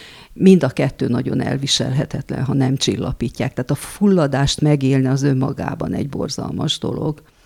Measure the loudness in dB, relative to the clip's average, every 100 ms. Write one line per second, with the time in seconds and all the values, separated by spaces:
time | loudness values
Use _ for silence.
0 | -20 -20 -20 2 6 8 6 0 -2 -2
1 | -2 -2 0 -2 -2 -2 -2 -2 0 -2
2 | -2 -6 -6 -6 -2 0 0 0 -2 -2
3 | -4 -4 -6 -4 -6 -4 -4 -4 -6 0
4 | 2 4 2 2 0 2 2 4 4 2
5 | 2 2 2 0 0 -4 -6 -6 -4 -4
6 | -4 -4 -6 -6 -6 -4 -4 -4 -4 -4
7 | -4 -6 -12 _